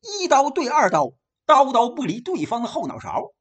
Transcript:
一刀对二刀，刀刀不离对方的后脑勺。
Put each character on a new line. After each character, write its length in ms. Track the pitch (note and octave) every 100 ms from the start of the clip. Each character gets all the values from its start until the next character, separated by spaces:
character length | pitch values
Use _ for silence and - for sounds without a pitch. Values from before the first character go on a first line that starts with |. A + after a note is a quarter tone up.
一 240 | A4+ G4+ F4
刀 240 | C#4 C#4+
对 160 | F4+ B3+
二 240 | D4+ G#3
刀， 220 | D#3+ C3 _ _ _ -
刀 260 | C#4+ C4+
刀 160 | B3+ B3
不 140 | B3
离 180 | G3 G#3+
对 240 | D4+ F#4
方 180 | - A#3
的 60 | A#3
后 200 | D#4 -
脑 100 | -
勺。 340 | - - - _